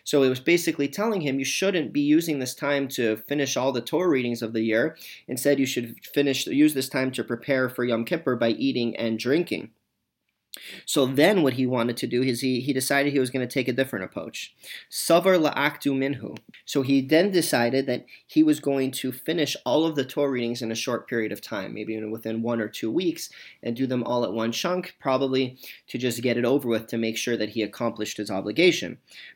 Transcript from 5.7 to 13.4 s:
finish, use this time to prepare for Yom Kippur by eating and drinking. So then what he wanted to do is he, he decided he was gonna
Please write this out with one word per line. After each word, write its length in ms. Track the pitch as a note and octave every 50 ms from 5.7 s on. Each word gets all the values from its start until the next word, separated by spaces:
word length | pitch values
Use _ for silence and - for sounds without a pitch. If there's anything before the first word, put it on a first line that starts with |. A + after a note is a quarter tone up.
| - B2+ A#2+ A2+ - - -
finish, 400 | - - D3 C#3+ C#3+ C3+ C3 -
use 260 | - - C#3 D3+ D3+ D3+
this 160 | C3+ C3 C3
time 220 | - C#3 C3 C3
to 120 | C3 C3 A2+
prepare 460 | - A#2+ A#2 - - C#3 C3 C3 A#2+
for 160 | A#2+ - B2
Yom 220 | A#2+ A#2 A2+ A#2
Kippur 280 | - F3 E3 E3 C#3 B2
by 140 | A#2 A#2+ A#2
eating 480 | A#2 - C3+ C#3 B2+ B2 A#2+ A#2 -
and 220 | - A2+ A2+ A2+ A2
drinking. 540 | - B2 C#3 E3+ F3+ - - E2 - A2+ _ _ _ _ _ _ _ _ _ _ _ _ _ _ _ _ - - - - - - -
So 180 | - - D#3 C3+
then 380 | B2+ C3+ C3 D3+ F#3 G#3+ F#3+ D#3
what 100 | C3+ B2
he 140 | B2+ C3
wanted 320 | B2 B2+ B2 A#2 A#2+ A#2 -
to 80 | -
do 160 | A#2+ B2 B2 C3
is 180 | C3 A#2+ A#2
he, 200 | C3+ C3 B2+ A#2+
he 120 | C3 C#3+ C3+
decided 400 | C3 B2+ - C#3+ C#3+ C#3+ C#3+ C#3
he 60 | C#3
was 100 | C3 B2
gonna 180 | B2+ C3